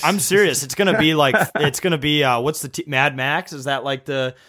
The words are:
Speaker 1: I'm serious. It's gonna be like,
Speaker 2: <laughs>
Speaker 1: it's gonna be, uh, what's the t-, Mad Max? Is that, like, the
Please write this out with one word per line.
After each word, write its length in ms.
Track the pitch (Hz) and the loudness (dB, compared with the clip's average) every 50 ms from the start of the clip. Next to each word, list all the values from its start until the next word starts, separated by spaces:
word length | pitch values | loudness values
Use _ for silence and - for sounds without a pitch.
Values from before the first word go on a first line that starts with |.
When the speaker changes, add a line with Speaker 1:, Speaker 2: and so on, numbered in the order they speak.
Speaker 1:
I'm 160 | 147 165 202 190 | 0 0 0 0
serious. 440 | 135 - 185 208 202 160 123 120 | 0 2 2 4 4 4 2 -2
It's 120 | 139 127 - | -4 -4 -2
gonna 240 | - 202 185 165 - | 0 2 2 4 4
be 140 | 156 160 160 | 2 2 4
like, 200 | 151 143 135 123 - 156 | 4 4 4 2 2 0
Speaker 2:
<laughs> 80 | - - | 0 0
Speaker 1:
it's 240 | 180 147 143 131 - | 0 0 0 0 -2
gonna 180 | - 185 165 143 | -2 -2 0 0
be, 260 | 139 151 147 147 139 | 0 0 2 2 2
uh, 160 | 127 120 117 | 2 2 0
what's 220 | 127 151 156 - | 0 -2 -4 -6
the 60 | - 127 | -8 -10
t-, 140 | - - - | -10 -10 -8
Mad 280 | 147 135 131 139 143 131 | -2 0 0 0 0 0
Max? 360 | 127 131 139 151 175 180 - | -2 -2 -2 -2 -2 -4 -8
Is 120 | 156 139 127 | -12 -10 -6
that, 200 | 139 135 131 123 | -4 -4 -4 -4
like, 220 | 139 135 131 - | -6 -6 -6 -6
the 280 | 147 135 135 131 127 127 - _ | -6 -4 -4 -4 -4 -6 -10 _